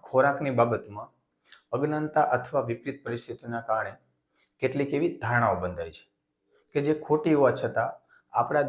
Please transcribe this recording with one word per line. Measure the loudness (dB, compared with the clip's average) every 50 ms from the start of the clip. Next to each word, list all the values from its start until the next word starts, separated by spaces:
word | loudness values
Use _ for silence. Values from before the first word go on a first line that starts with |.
| -10
ખોરાકની | -2 2 4 4 4 2 0 -2 0 2 2
બાબતમાં | 2 2 2 -2 -4 -8 -14 -16 -16 -16 _ _ _ _ _ _ _ _ -20 -20 _ _ -4
અજ્ઞાનતા | -2 -2 -2 -2 -2 -4 0 2 2 2 4 2
અથવા | 0 -2 -2 -2 -2 -2 -2
વિપરીત | -4 -6 -8 -10 -10 -10 -8
પરિસ્થિતિના | -8 -8 -8 -8 -10 -12 -12 -10 -8 -8 -6 -4 -2
કારણે | -2 -2 -2 -4 -10 -16 _ _ _ _ _ _ _ _ _ _ _ _ -4
કેટલીક | -2 -2 -2 -2 -2 0 0
એવી | 0 -2 -2 -4 -2
ધારણાઓ | 0 2 2 2 2 2 0 -2
બંધાય | -6 -6 -8 -10 -12 -12 -16
છે | -20 _ _ _ _ _ _ _ _ _ _ _ _ _ -4
કે | -2 0
જે | 0 0 -2 0
ખોટી | 0 0 2 4 4 4
હોવા | 6 6 6 4 2
છતાં | -2 -4 -2 -2 -2 -2 -4 -8 _ _ _ _ _ _ -2
આપણા | 0 0 2 2 0 0